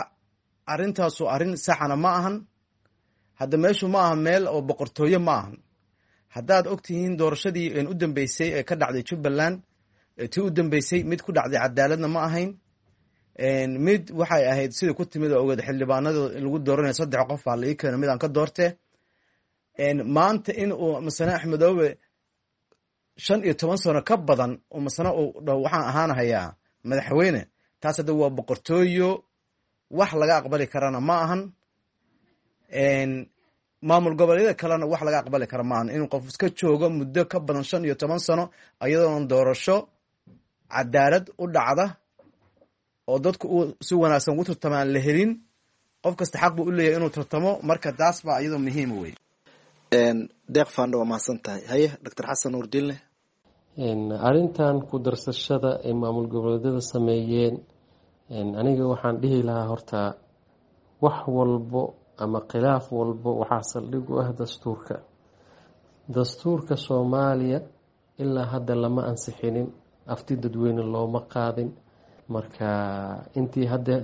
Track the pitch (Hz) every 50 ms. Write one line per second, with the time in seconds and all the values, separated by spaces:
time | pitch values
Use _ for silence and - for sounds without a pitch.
0 | - - _ _ _ _ _ _ _ _ _ _ _ - 151 156 190 202 202 196
1 | 180 160 - - 160 98 131 139 170 185 180 151 - - 165 - 151 143 143 147
2 | 170 185 175 180 175 190 202 214 214 - _ _ _ _ _ _ _ _ _ _
3 | _ _ _ _ _ _ _ - 135 135 156 156 165 196 208 - 196 185 190 196
4 | 180 170 160 156 156 165 175 190 190 - 147 151 135 135 139 - 147 123 - -
5 | 151 151 185 180 175 165 147 110 95 101 - - _ _ _ _ _ _ _ _
6 | _ _ _ _ _ _ - 123 117 147 190 185 175 180 196 190 - - 175 170
7 | 180 185 180 156 160 156 151 - - 196 175 175 170 160 - 147 139 160 190 170
8 | 175 160 143 139 139 131 - - 165 165 156 143 131 - 175 156 147 123 127 127
9 | 127 - 175 160 143 143 139 147 156 170 185 185 - _ _ _ _ _ _ _
10 | _ _ _ - 120 - - 175 202 190 156 175 165 156 151 147 131 - 175 175
11 | 156 156 170 - - - 170 151 120 131 139 117 123 131 120 131 139 143 160 160
12 | 160 151 165 165 156 160 165 170 180 196 196 - _ _ _ _ _ _ _ _
13 | _ _ _ _ _ _ _ - 131 131 135 135 131 131 131 135 147 180 208 202
14 | 165 - 175 160 170 165 170 151 131 127 131 139 139 131 120 - 190 170 151 -
15 | 175 - - 151 151 151 143 127 131 135 135 - 113 135 135 131 135 127 135 131
16 | 143 156 156 151 139 127 92 143 139 139 147 160 139 139 139 143 147 139 131 -
17 | 160 147 131 127 127 - 147 139 - 127 120 120 123 139 147 - - 139 123 131
18 | 143 139 131 120 160 151 139 151 156 147 - - 175 170 175 - _ _ _ _
19 | _ _ _ _ _ _ _ _ _ _ _ _ _ _ _ - 143 143 143 143
20 | 113 117 143 156 175 202 220 208 214 - - - 196 202 180 - 170 165 151 131
21 | 160 156 - - 165 175 180 156 156 165 160 151 165 175 190 175 156 143 - -
22 | _ _ _ _ _ _ _ _ _ _ _ _ _ _ _ _ _ _ _ _
23 | _ _ _ - - - 196 220 202 180 147 - 165 165 185 190 - 175 151 143
24 | - - 226 196 160 147 143 123 127 123 127 - _ _ - 151 143 139 - -
25 | 170 185 - 165 147 135 - - 151 147 135 135 135 151 175 165 139 120 131 151
26 | 160 160 135 127 120 120 113 98 90 80 - _ _ _ _ _ - 120 135 135
27 | - - 135 156 180 190 156 107 - - _ _ _ _ _ _ - 151 151 -
28 | 156 151 156 151 147 139 135 123 - - 127 - - - 160 180 180 180 175 180
29 | 180 143 131 - - _ _ _ _ _ _ _ _ _ _ _ _ _ 135 165
30 | 196 170 156 156 151 160 165 151 131 135 151 147 139 - - 139 139 135 135 123
31 | 135 160 175 170 165 160 180 190 196 196 - _ _ _ _ _ _ _ _ _
32 | _ _ _ _ _ _ _ _ _ _ _ _ _ _ - 139 139 139 139 135
33 | 135 135 131 131 127 - _ _ _ _ _ _ _ _ _ _ - 156 165 175
34 | 175 165 156 156 175 165 170 180 214 220 - - 170 165 165 165 156 151 165 151
35 | 156 151 151 143 120 131 135 135 120 - 131 123 120 123 123 113 117 113 131 151
36 | 151 - - 135 127 131 - - 190 180 180 - 185 160 147 147 165 165 165 151
37 | 139 135 131 175 170 175 - 180 151 147 147 139 139 - - 170 170 147 139 -
38 | 147 147 165 170 - - 165 170 175 170 - _ - _ _ _ 120 135 151 165
39 | 170 160 151 147 147 127 131 131 131 131 127 - - 185 190 208 - - _ _
40 | _ _ _ _ _ - - _ _ _ _ _ _ _ - 123 131 120 117 139
41 | 135 143 165 190 185 - - - 180 180 160 - 117 123 139 160 190 202 165 -
42 | _ _ _ _ _ _ _ _ _ _ _ _ _ _ _ _ _ _ _ _
43 | _ - 127 139 139 180 185 - - - 180 175 170 143 - - - - 180 175
44 | 165 156 151 143 - 160 147 160 175 - 170 - - 151 147 139 139 135 139 135
45 | 135 147 147 175 202 220 226 226 - _ _ _ _ _ _ _ _ _ _ _
46 | - 180 180 - 180 - - - 170 175 160 170 160 175 180 170 165 156 156 165
47 | 165 151 - 151 139 - - 151 175 190 202 - - 151 170 170 - 151 127 -
48 | 156 170 170 - - 156 139 127 143 156 156 143 135 135 131 151 139 123 113 98
49 | 87 80 76 - _ _ _ _ _ _ _ _ _ _ _ _ _ _ 120 120
50 | 120 120 117 113 110 - _ _ _ - 123 147 147 - - - 127 123 123 120
51 | 113 117 113 110 - - 120 113 - 107 101 98 - 117 127 143 151 147 143 -
52 | - - - - 151 - 139 - - 135 127 127 117 107 139 139 143 143 139 139
53 | - _ _ _ _ _ _ _ _ _ _ _ _ _ _ 151 131 117 110 107
54 | 107 107 107 104 110 123 139 165 175 170 170 - 151 143 139 139 139 - - 131
55 | 120 127 123 - - 139 123 - - - 143 127 131 131 135 - - 123 117 120
56 | 117 117 117 117 117 113 117 113 113 117 117 117 117 135 127 127 123 - - 123
57 | 117 117 113 117 113 113 117 120 120 117 120 - - _ _ _ _ _ _ _
58 | _ _ _ _ _ - 117 107 104 101 101 107 117 135 135 131 131 127 123 123
59 | - 120 117 113 127 135 135 127 120 117 117 117 110 110 113 117 - - 117 104
60 | 101 101 - - _ _ _ _ _ _ _ _ _ _ _ _ _ _ _ _
61 | 147 147 - - - 139 127 127 127 123 123 120 117 117 123 127 - - - -
62 | _ _ _ - 107 107 110 110 - - - 117 123 139 139 127 127 - 127 117
63 | 117 117 113 117 117 123 117 113 110 - 120 113 110 - - 120 110 117 131 131
64 | 127 135 135 131 127 123 123 123 120 120 - - - 120 110 - - - 101 -
65 | - _ _ _ _ _ _ _ _ _ _ _ _ _ _ _ _ _ _ _
66 | _ - 117 123 123 127 - - - 170 175 156 156 - 147 151 - - 135 127
67 | 123 127 131 135 139 139 135 131 127 127 131 151 - - - _ _ _ _ _
68 | _ _ _ - 135 139 135 131 123 120 127 131 120 120 120 120 117 117 123 127
69 | 123 120 117 113 - - 117 - - 117 113 123 123 - - - _ _ _ _
70 | _ - 120 - - - 139 120 120 117 110 117 117 120 117 113 113 110 113 113
71 | 117 113 117 120 120 - - 123 117 117 113 117 120 120 - - _ _ _ _
72 | _ _ _ - _ - 117 110 110 - - - 110 104 104 104 101 98 98 98
73 | 98 98 98 - - - - 131 127 127 - 131 127 117 127 127 123 131 127 131